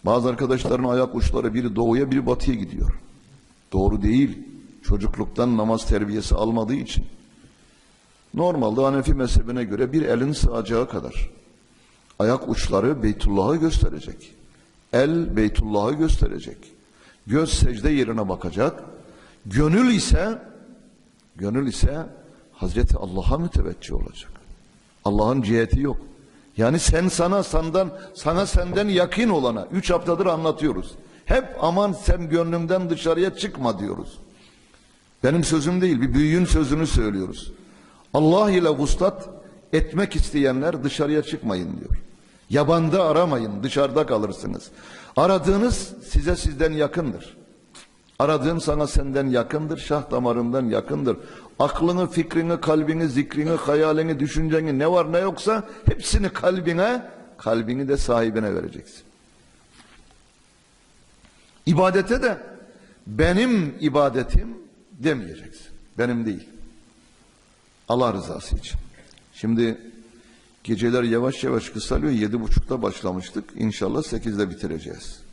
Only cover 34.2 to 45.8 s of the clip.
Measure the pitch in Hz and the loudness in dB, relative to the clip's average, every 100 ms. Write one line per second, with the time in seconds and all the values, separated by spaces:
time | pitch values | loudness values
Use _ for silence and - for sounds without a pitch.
34.2 | - - - _ _ _ _ _ _ _ | -20 -20 -20 _ _ _ _ _ _ _
35.2 | 127 165 147 160 147 180 180 135 131 127 | 0 2 2 2 2 2 2 2 2 2
36.2 | 151 170 175 160 139 151 160 - 107 98 | 4 4 4 4 2 0 2 2 2 -2
37.2 | 92 - - - - - - - _ 139 | -6 -8 -14 -16 -20 -20 -20 -20 _ 2
38.2 | 156 180 208 185 170 139 143 - 185 190 | 6 6 4 4 2 2 2 2 2 0
39.2 | - - - - _ 160 151 160 196 160 | -16 -18 -20 -20 _ 0 0 0 -2 0
40.2 | - 151 135 131 151 160 135 - 147 151 | 0 2 2 2 -2 -2 -4 -2 0 0
41.2 | 147 156 117 92 85 - - - - - | -2 -6 -4 -4 -4 -8 -2 -2 -2 -20
42.2 | _ _ _ 143 147 165 160 185 165 156 | _ _ _ 0 4 2 2 2 4 4
43.2 | 175 131 110 101 117 139 139 120 117 113 | 2 0 -2 -6 -4 0 2 2 0 0
44.2 | 107 92 101 95 - - - - - - | -2 -6 -8 -10 -12 -20 -20 -20 -4 2
45.2 | 170 190 156 196 240 226 | 4 4 2 2 2 0